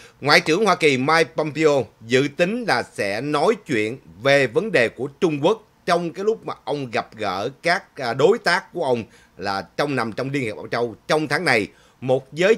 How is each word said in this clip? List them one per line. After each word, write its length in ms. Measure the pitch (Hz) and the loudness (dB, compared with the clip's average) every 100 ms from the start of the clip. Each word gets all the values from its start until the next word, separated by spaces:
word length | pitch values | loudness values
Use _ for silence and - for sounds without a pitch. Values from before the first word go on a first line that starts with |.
| - _ | -20 _
Ngoại 200 | 131 165 | 4 4
trưởng 240 | 170 165 | 4 2
Hoa 100 | 214 | 2
Kỳ 240 | 175 156 131 | 4 2 2
Mike 320 | 139 160 165 - | 2 2 2 -2
Pompeo 500 | 156 143 156 143 110 _ | -4 0 2 2 -2 _
dự 280 | 113 127 143 143 | 0 0 0 -2
tính 280 | 175 233 | -2 -2
là 180 | 214 127 | -2 -2
sẽ 380 | - - 101 104 | -4 -6 -4 -4
nói 360 | 147 147 175 226 - | -4 0 0 -2 -2
chuyện 320 | 117 107 135 80 85 | -2 -2 -6 -16 -4
về 240 | 127 143 131 | 2 4 4
vấn 260 | 135 214 | 0 0
đề 160 | 156 113 | 2 0
của 200 | - 135 - | -2 -10 -2
Trung 240 | 175 147 | -2 2
Quốc 240 | 160 220 _ _ - | 0 0 _ _ -2
trong 260 | 175 170 | -2 -2
cái 120 | 180 | -4
lúc 220 | 202 220 156 | -4 -4 -8
mà 80 | - | -10
ông 260 | - 147 131 | -6 -6 -4
gặp 260 | 113 - 110 | -6 -6 -6
gỡ 320 | 101 92 113 135 | -6 -4 -6 -4
các, 340 | 170 185 - - | -2 -2 -4 -8
à, 180 | 123 | -6
đối 240 | 127 143 233 | 2 4 4
tác 340 | - 180 - | 2 -2 -4
của 120 | 175 | -6
ông 200 | 143 120 104 - _ - | -2 -2 -4 -16 _ -8
là 300 | 98 98 85 - | -6 -6 -6 -4
trong, 200 | 147 131 | -2 -2
nằm 160 | 113 | -4
trong 180 | 104 131 | -6 -6
Liên 120 | 139 | -4
hiệp 140 | 117 76 | -6 -8
Âu 120 | - | -6
Châu 280 | 120 120 104 - | -4 -4 -6 -2
trong 220 | 156 151 | -2 0
tháng 160 | 147 | -2
này. 240 | 170 117 98 - _ _ | 2 0 0 -8 _ _
Một 320 | 127 131 - | -2 0 -2
giới 240 | 151 185 | 0 2